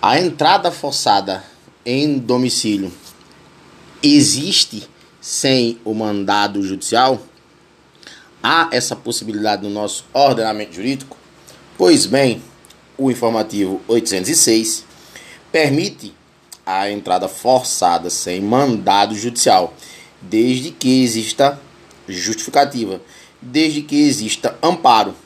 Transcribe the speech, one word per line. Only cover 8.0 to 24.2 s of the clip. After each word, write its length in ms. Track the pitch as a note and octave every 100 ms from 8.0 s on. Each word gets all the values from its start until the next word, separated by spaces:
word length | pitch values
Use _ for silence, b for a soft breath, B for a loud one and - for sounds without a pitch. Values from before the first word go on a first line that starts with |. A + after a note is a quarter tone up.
| B B B _
Há 260 | - D#3+ E3
essa 240 | B2 B2
possibilidade 680 | A2+ - A#2 G#2 G#2 G#2+ G2+
no 80 | G2+
nosso 340 | G#2 G#2 - -
ordenamento 600 | B2+ C#3 A#2 A2 G#2+ G#2
jurídico? 420 | E2 A2 C3+ - - _ - B B B -
Pois 300 | F3 D#3 -
bem, 360 | C3 C3+ G2 - - _ - _ -
o 140 | C3+
informativo 680 | B2 A#2 A2+ G#2+ G#2 F#2+ F#2+ -
oitocentos 420 | A#2 A2 F#2+ F#2
e 60 | A2+
seis 480 | - A2+ A2 - - B B B B B -
permite 600 | D#3+ D3+ C#3 F#3+ - G#2 - _ _ _ -
a 260 | - F#2+ G2+
entrada 380 | G#2 F#2+ F2+ F#2
forçada 840 | - A#2+ B2+ B2+ - F2+ E2+ E2+
sem 300 | E2+ - F2+
mandado 720 | G2+ B2 C#3 A2 F#2+ G2 G#2
judicial, 600 | G#2+ A#2+ A#2+ - F#2+ F2 - B B B B
desde 500 | F#2+ G#2+ A#2+ B2+ C#3+
que 320 | - B2+ C3
exista 580 | B2 A2 A2 - C#3 C#3+ - - - - -
justificativa, 920 | B2 A2 A2 - C#3 D3 C3+ G#2+ F#2 B B B B
desde 400 | B2 C3 D#3+ D3+
que 240 | D3 D3 D3
exista 500 | A2+